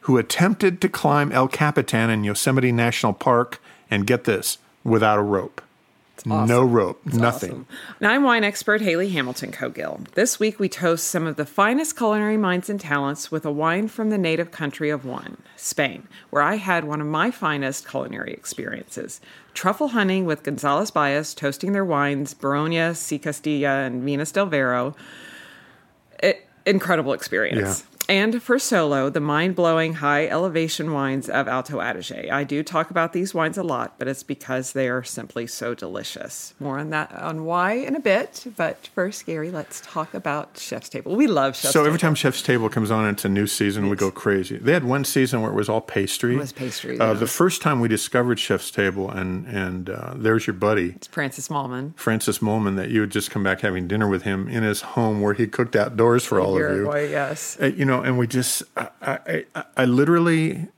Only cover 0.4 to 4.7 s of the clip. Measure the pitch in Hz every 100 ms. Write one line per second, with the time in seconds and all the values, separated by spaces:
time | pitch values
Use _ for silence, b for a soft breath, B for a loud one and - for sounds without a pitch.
0.4 | 180 208 196 175 185 - 156 147 143 135
1.4 | 131 - 151 147 123 117 113 110 104 104
2.4 | - 131 127 117 117 117 113 101 - 120
3.4 | 123 - B B B 104 101 123 123 110
4.4 | - - _